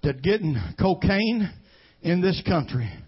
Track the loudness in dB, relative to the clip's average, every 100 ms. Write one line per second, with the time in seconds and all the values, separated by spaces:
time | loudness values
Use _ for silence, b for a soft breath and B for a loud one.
0 | -2 -2 0 0 2 -2 -4 0 0 2
1 | 2 2 2 0 -2 B B B B B
2 | 0 2 2 0 0 0 0 -2 -4 -8